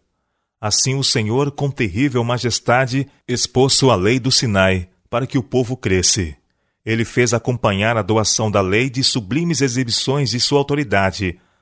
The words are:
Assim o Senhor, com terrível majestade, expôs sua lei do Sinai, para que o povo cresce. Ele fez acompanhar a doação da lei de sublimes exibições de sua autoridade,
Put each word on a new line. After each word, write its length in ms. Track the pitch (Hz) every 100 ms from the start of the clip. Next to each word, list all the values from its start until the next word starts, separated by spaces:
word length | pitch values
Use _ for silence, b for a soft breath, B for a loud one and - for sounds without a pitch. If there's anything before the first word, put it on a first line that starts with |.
| _ _ _ _ _ _
Assim 340 | 107 - 131
o 80 | 135
Senhor, 480 | 131 - 107 123 143
com 180 | 139 143
terrível 540 | - 113 92 143 120
majestade, 880 | 117 120 123 - - 123 131 131 135 B -
expôs 460 | 123 - 123 135
sua 240 | - 131 101
lei 240 | 98 127
do 100 | 123
Sinai, 580 | - 123 101 95 92 90 _ _
para 160 | 120 127
que 100 | 139
o 60 |
povo 340 | - 123 123 131
cresce. 600 | 113 92 87 - 82 - _ _ _ _ 110
Ele 180 | 113
fez 300 | 110 - 123
acompanhar 600 | 117 - 120 110 98 107 113
a 60 |
doação 460 | 92 110 104 - 110
da 120 | 101
lei 280 | 92 104 131
de 140 | 120
sublimes 580 | 131 131 95 135 170 147
exibições 720 | 135 120 117 101 - 139 131
de 80 | 120
sua 220 | - 143
autoridade, 800 | 139 147 123 98 95 90 95 82 b b